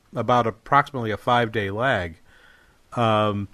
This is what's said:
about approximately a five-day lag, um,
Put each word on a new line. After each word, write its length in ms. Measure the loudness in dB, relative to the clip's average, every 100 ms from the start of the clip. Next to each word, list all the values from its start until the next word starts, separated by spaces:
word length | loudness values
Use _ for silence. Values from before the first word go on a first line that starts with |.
| _
about 320 | -6 0 2 2
approximately 640 | -4 0 2 2 -2 -6
a 60 | -4
five-day 540 | 0 2 2 -2 -4
lag, 460 | -2 -2 -2 -4 -10 -20 -20 -20 _ _ _ _
um, 540 | -2 0 2 0 -2 -8